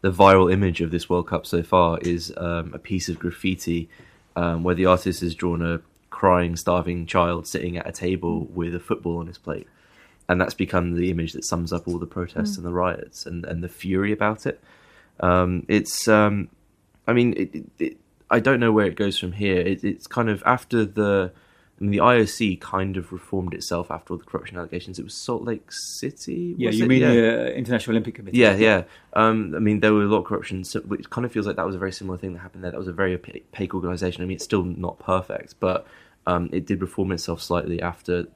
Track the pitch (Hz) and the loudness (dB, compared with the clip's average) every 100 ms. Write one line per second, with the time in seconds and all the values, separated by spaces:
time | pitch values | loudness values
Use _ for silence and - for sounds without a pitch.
0 | 98 90 98 95 90 95 98 82 85 82 | 0 8 10 10 8 4 2 0 -2 -2
1 | - 90 85 85 - 85 82 92 85 82 | 0 -2 0 -4 -2 -4 2 4 4 2
2 | 87 87 87 - 87 85 82 71 - 92 | -2 -4 -6 -8 -4 -4 -6 -12 -6 -6
3 | - 82 87 - 95 95 - 85 82 - | -4 -6 -6 -4 -4 -2 -2 -4 -4 -14
4 | - _ _ - 87 82 87 87 92 90 | -20 _ _ -4 -2 0 0 2 4 4
5 | 92 90 87 82 90 85 85 85 - _ | 2 -4 -4 -4 -2 -2 -2 -4 -8 _
6 | _ - 95 90 85 85 - 87 87 87 | _ 2 6 6 4 -2 0 0 0 -6
7 | 82 95 87 85 82 - 87 87 - - | -2 2 2 0 -4 -6 -4 -6 -8 -6
8 | 90 92 87 85 78 90 85 87 - - | -2 -2 -2 -2 -4 -4 -4 -6 -4 -4
9 | 87 85 82 85 - - - _ _ _ | -2 -6 -8 -12 -10 -10 -10 _ _ _
10 | _ _ - 90 92 - 95 92 87 85 | _ _ 0 2 2 -2 0 0 0 0
11 | 90 85 82 - - 87 85 87 90 87 | 0 -2 -4 -6 -6 -4 -2 -4 -4 -6
12 | 85 - 87 - 208 196 87 87 90 - | -6 -8 -8 -4 -6 -6 -6 -2 -2 -4
13 | - - - 85 82 85 87 - 92 92 | -10 -14 -12 -10 -8 -8 -8 -10 -4 -2
14 | 101 107 107 110 - - _ _ _ _ | 0 0 0 -2 -6 -8 _ _ _ _
15 | _ _ 90 90 90 90 - 101 - - | _ _ 4 4 4 0 2 0 0 -4
16 | - 107 104 104 85 _ _ _ _ _ | 4 6 6 2 -6 _ _ _ _ _
17 | - 120 120 - 92 80 - _ 82 - | 0 4 4 2 -4 -6 -12 _ -8 -8
18 | _ _ _ 117 113 131 117 107 101 80 | _ _ _ 2 4 2 4 4 2 0
19 | 104 95 92 92 101 92 90 95 101 - | -2 -2 -6 -4 0 0 0 -2 -4 -6
20 | - - 113 101 - 123 - 120 104 101 | -6 -2 0 0 0 0 0 0 0 0
21 | 101 98 90 - _ _ _ _ 101 101 | 2 2 0 -6 _ _ _ _ -2 4
22 | 101 123 107 - 110 90 - 95 98 95 | 6 6 4 0 -2 -2 -4 -4 -4 -6
23 | 82 92 - 95 90 - - 87 87 80 | -8 -14 -6 -6 -4 -8 -6 -6 -6 -10
24 | - 87 - - - 90 82 90 - 95 | -10 -12 -8 -10 -10 -14 -10 -10 -12 -14
25 | 98 - - 120 117 113 _ - - - | -12 -12 -8 -6 -6 -8 _ -14 -14 -10
26 | 139 - - - 175 - 120 110 117 131 | -10 -10 -10 -8 -6 -2 0 2 4 4
27 | 123 120 113 117 120 - 113 120 113 113 | 6 6 4 2 -2 -4 -2 -2 0 -2
28 | 107 - 98 113 110 98 110 98 90 - | -2 -10 -2 6 6 8 6 6 2 -16
29 | _ - 110 110 95 76 107 107 107 107 | _ 2 4 4 -2 0 0 4 4 4
30 | 101 104 90 101 - 95 92 110 - 101 | 4 2 0 -6 -6 -10 -8 -8 -6 -8
31 | - - 120 113 101 - 90 95 95 92 | -6 -6 -4 -4 -4 -4 -4 -4 -6 -6
32 | 98 90 95 87 90 90 90 - 92 85 | -10 -8 -8 -12 -16 -12 -10 -8 -8 -2
33 | 95 90 - - _ - 95 95 87 90 | -2 -2 -8 -20 _ -10 -6 -4 -4 -2
34 | 92 90 90 95 - 104 90 85 87 - | -4 -4 -8 -8 -2 0 0 -4 -8 -8
35 | - 92 90 - - _ 92 90 - - | -2 -2 -2 -10 -12 _ -2 -2 -6 -20
36 | _ _ - 87 87 90 85 98 92 - | _ _ -2 -2 0 -4 -4 -4 -4 -4
37 | 95 90 - 85 - 87 80 87 87 85 | -4 -4 -6 -8 -2 -2 -2 -4 -6 -8
38 | - 87 85 | -4 -4 -4